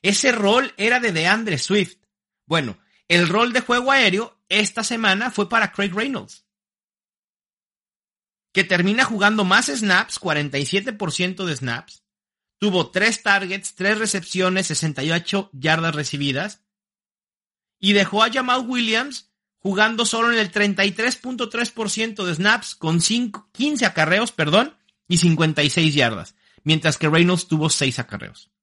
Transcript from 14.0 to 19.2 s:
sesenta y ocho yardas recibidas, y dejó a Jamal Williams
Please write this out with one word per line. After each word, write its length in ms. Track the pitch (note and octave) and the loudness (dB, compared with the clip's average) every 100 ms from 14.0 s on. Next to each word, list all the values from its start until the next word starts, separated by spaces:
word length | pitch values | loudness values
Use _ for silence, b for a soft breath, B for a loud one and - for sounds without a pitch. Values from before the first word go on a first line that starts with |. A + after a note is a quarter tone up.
| G#3+ G3 E3+ F#3 F#3 F#3 F#3+ | -2 -4 -6 -2 0 0 -2
sesenta 360 | D#3+ D#3+ C#3 | -4 -4 -4
y 80 | D3 | -2
ocho 380 | E3 E3+ G3 F#3+ | -2 -2 -4 -6
yardas 420 | C3+ D#3 D#3+ E3 D3+ | -6 0 0 0 -4
recibidas, 680 | C#3+ C#3+ C#3+ C3+ G3 - _ _ _ _ _ _ _ _ _ _ _ _ | -6 -4 -2 -4 -6 -12 _ _ _ _ _ _ _ _ _ _ _ _
y 140 | G3 | 2
dejó 300 | G3+ F#3+ G3+ | 2 2 2
a 80 | A3+ | 0
Jamal 340 | C4 B3+ B3+ A#3+ | 0 0 -2 -2
Williams 640 | B3 A3+ A3 C#4 B3+ | -2 0 -2 -2 -10